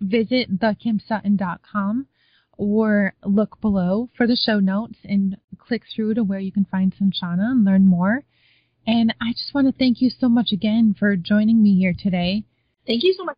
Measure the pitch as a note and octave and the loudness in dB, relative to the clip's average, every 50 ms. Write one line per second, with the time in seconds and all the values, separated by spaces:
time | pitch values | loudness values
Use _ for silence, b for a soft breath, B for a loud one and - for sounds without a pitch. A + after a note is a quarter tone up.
0 | G#3 F#3 A3 A3+ A3 - B3+ B3+ A3+ - F#3+ F3 A3+ A3 G3+ - - A#3 A3 G3 | -6 -2 -2 -2 0 0 -2 -2 -2 -2 -2 -2 0 -2 -2 -2 -4 -2 -2 -2
1 | - - A3+ F#3+ - G3+ G3+ F#3+ G3 F3 - - _ _ - G#3 G3 G3+ A3 C4 | -4 -4 -6 -4 -2 0 0 0 -2 -4 -8 -10 _ _ -6 -4 -4 -4 -4 -6
2 | C#4 _ _ _ _ _ _ _ _ _ _ - G3+ G3+ G#3 A3 A3 G#3+ G#3 G#3 | -6 _ _ _ _ _ _ _ _ _ _ -6 -4 -2 0 0 2 2 2 2
3 | G3 F#3 - _ - G3+ G3 G#3+ G#3 - - _ - G#3+ G3 F#3+ F3 F3+ F#3+ A3 | 0 0 -4 _ -4 -2 0 0 0 -2 -4 _ -2 -2 0 0 0 0 0 -2
4 | B3 A#3 _ - A#3+ A#3 B3 - - A#3 G#3+ G#3 F#3+ F#3+ F#3+ G#3 A#3 - - _ | -4 -6 _ -2 0 0 0 0 0 0 0 2 2 0 0 -2 -6 -8 -14 _
5 | - G3 G3+ G3 G3 F#3+ F#3+ - _ - - - _ - A#3+ G#3+ _ - - - | -8 -4 -2 -2 0 -2 -4 -8 _ -20 -20 -14 _ -6 -6 -6 _ -10 -8 -6
6 | A3 G#3+ A3 A#3+ A3 F#3+ G3 G3 G3 F#3+ - G3+ F#3+ - - F#3+ F#3+ F#3+ - - | -4 -2 -2 -2 -2 -2 -4 -6 -6 -4 -2 -2 -2 -2 -2 -2 -2 -2 -2 0
7 | G3+ G3 - - F3+ E3+ F3 F3+ G#3 A#3+ C4+ B3 G3+ G3 F#3+ F#3+ F#3+ F#3+ F3 E3+ | -2 -2 -2 -2 -4 -4 -2 -2 -2 0 2 2 2 4 4 6 6 6 4 4
8 | F3+ G3 A#3 C#4+ - _ _ _ _ _ _ _ _ _ _ _ - A3 A#3 A#3 | 2 0 0 -2 -4 _ _ _ _ _ _ _ _ _ _ _ -4 -2 0 2
9 | A3+ A3+ - - A#3+ A#3 A#3+ - - - - C#4 C4+ C4+ - - C4 B3+ A3+ - | 2 0 0 -2 -6 -6 -6 -6 -8 -6 -2 0 0 0 0 2 0 0 2 2
10 | B3+ B3 - - B3+ B3 A#3 B3 A3 - G#3 E3+ A3 G#3+ G#3+ A#3 A3+ G#3+ F#3+ - | 0 -2 0 0 0 2 2 2 2 0 -2 -2 -2 0 2 2 2 2 2 2
11 | G3+ G#3 G3+ F3+ E3+ - G#3 G#3+ G#3+ A3 A3+ A3+ G#3 G3+ G3 F3+ F#3+ F#3 E3+ - | 0 0 0 -2 -2 0 0 2 2 4 4 4 4 4 4 4 2 0 -2 -2
12 | - E3+ F#3 F3 F3 F3+ G3 G#3+ - _ _ _ _ _ _ _ - - A3+ A#3+ | -2 -2 -2 0 -2 -2 -2 -4 -6 _ _ _ _ _ _ _ -6 -4 -2 0
13 | F4 F#4+ F#4+ G4 F4+ D#4+ - | 2 0 0 0 -4 -10 -12